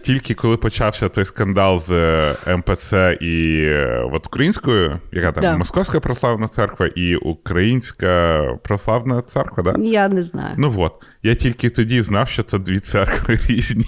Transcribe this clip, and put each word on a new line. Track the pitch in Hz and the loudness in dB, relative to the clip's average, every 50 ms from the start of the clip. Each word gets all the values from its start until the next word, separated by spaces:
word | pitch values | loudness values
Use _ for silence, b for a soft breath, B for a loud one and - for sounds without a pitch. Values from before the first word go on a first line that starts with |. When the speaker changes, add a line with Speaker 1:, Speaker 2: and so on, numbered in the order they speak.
| - | 0
Speaker 1:
тільки | - 131 135 - - 110 | 0 0 0 0 -4 -4
коли | - - 113 113 | 0 2 2 2
почався | 117 - 110 - - 117 107 - - 110 92 | 2 0 -2 0 0 0 0 0 0 -2 -2
той | - 107 95 | 0 0 -2
скандал | - - - 107 98 95 98 95 95 92 87 | -2 -2 -2 -2 0 2 2 4 4 2 2
з, | 80 87 90 | 0 0 2
е, | 85 82 80 80 78 78 73 71 - - | 2 2 2 2 2 2 0 -2 -2 -2
М | 90 90 90 - | -2 -2 0 0
П | - 90 | 0 -2
Ц | - - - 104 95 92 90 82 - | -2 -2 0 2 2 2 2 2 0
і, | 78 85 82 82 82 80 78 78 76 | -2 -2 0 0 2 2 2 2 2
е, | 76 76 73 69 60 60 60 60 62 71 | 2 2 2 0 0 0 -2 -2 -2 -4
от | 82 - | -6 -6
українською, | - - - 143 180 - - - 131 117 101 87 76 71 - - - - | -4 -2 0 0 0 0 0 0 2 2 2 2 0 -2 -4 -8 -8 -4
яка | 87 87 85 76 | -2 -2 0 0
там, | 78 - | 0 0
Speaker 2:
Да. | 175 165 87 | 0 0 0
Speaker 1:
Московська | 85 - - 180 190 - - 156 | -2 -2 0 -2 0 0 0 -2
православна | - 123 123 - - 123 117 107 110 110 | -2 -2 -2 0 0 0 0 0 -2 -2
церква | - 127 104 101 - - 90 | -2 -2 -2 -2 -2 -2 -2
і | 71 - 90 90 87 85 | -2 0 0 0 0 0
Українська | - - 78 80 - - - 80 90 95 117 127 127 - - - - 95 92 90 87 85 85 80 78 73 62 62 - - | 0 0 -2 -4 -4 -6 -2 0 2 2 2 2 0 -2 -6 -6 -2 0 2 2 4 4 4 2 2 0 -2 -4 -6 -4
православна | - 104 101 - - 110 123 117 131 123 120 - | -2 -2 -2 0 0 -2 0 0 -2 -2 -2 -4
церква, | - - 143 - - - - 87 | -4 -4 -4 -4 -2 -4 -2 0
да? | 185 - 196 214 | 0 0 0 0
Speaker 2:
Я | 226 220 208 196 196 | 2 2 2 2 2
не | 196 180 170 | 2 0 -2
знаю. | 170 - - - - - - | -2 -6 -6 -6 -4 -2 0
Speaker 1:
Ну | 139 143 110 92 | 0 2 2 2
от, | 85 80 - b b b b b - | 0 -2 -2 b b b b b 0
я | 110 120 | 0 2
тільки | - - 123 113 - 127 120 | 2 2 0 0 0 -2 0
тоді | - - 110 110 123 123 107 | 0 0 0 2 2 0 0
знав, | - 104 101 113 - | 2 0 0 0 0
що | - - 107 | -2 -4 -4
це | - - 98 | -2 -4 -4
дві | 95 95 95 101 | -2 -2 -4 -4
церкви | - - - 101 98 - - - - - 113 - - | -2 -2 0 0 0 0 0 -2 0 0 0 2 2
<laughs> | - | 2
різні, | 117 120 - - 107 110 110 | 2 0 0 0 0 -2 -2